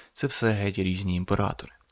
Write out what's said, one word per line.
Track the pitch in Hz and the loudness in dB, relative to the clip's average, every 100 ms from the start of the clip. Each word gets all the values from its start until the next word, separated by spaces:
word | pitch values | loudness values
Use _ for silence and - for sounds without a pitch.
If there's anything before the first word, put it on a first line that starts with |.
| - | -16
це | - 139 | -6 -2
все | - 113 | 2 2
геть | 104 101 95 | 2 0 0
різні | 92 92 98 90 | 0 0 0 0
імператори. | 92 101 101 - - - _ | 0 0 0 -4 -12 -20 _